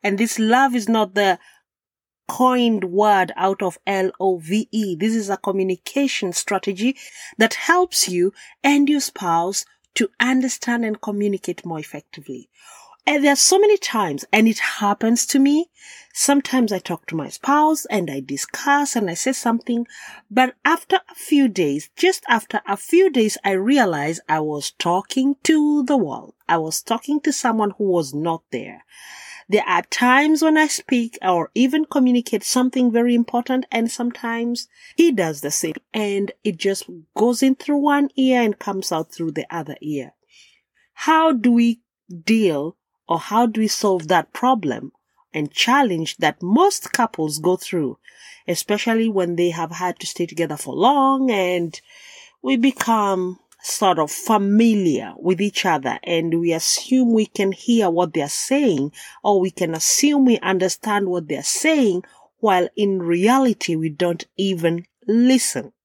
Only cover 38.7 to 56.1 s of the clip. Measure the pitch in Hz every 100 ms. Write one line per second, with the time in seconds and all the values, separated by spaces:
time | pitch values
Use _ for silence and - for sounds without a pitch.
38.7 | 190 185 160 160 - 165 151 - 170 151
39.7 | 143 151 143 123 _ _ _ _ _ _
40.7 | _ _ - - 320 320 269 240 233 233
41.7 | 233 _ _ _ 175 160 226 202 147 151
42.7 | - _ _ - 170 - 208 240 220 214
43.7 | - 208 185 156 180 - - 247 247 160
44.7 | 113 - _ _ _ _ 156 147 - -
45.7 | 269 254 170 160 - 160 - 175 226 392
46.7 | 392 - - 226 - 156 151 160 180 -
47.7 | 180 139 - _ _ - - - 170 -
48.7 | 208 - 226 226 196 175 170 175 165 165
49.7 | 170 180 175 - - 170 156 160 151 -
50.7 | 131 220 285 269 269 262 208 180 180 170
51.7 | - _ - - - - _ 254 262 269
52.7 | 262 - 226 202 185 180 185 _ _ -
53.7 | - 196 175 151 - - 214 196 208 233
54.7 | 214 180 120 104 - 175 175 208 - 190
55.7 | 156 131 - -